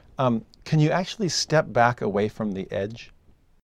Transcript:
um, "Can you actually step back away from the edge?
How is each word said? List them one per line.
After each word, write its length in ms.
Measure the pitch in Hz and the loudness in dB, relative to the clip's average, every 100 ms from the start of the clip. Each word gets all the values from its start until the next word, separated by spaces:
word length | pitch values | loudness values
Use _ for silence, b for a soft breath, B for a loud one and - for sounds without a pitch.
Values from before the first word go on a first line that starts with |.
| b - | b -2
um, 260 | 131 113 - - - | 0 0 -4 -18 0
"Can 140 | 156 | 2
you 120 | 151 | 4
actually 380 | 165 190 - 190 | 2 -4 -4 -4
step 440 | - - 151 143 | -2 0 0 2
back 260 | 113 120 120 | 2 2 2
away 280 | 117 101 104 | -2 -2 -2
from 240 | - 110 | -4 -6
the 200 | 95 95 | -6 -6
edge? 400 | 98 101 120 - - _ _ _ _ | -6 -6 -8 -18 -20 _ _ _ _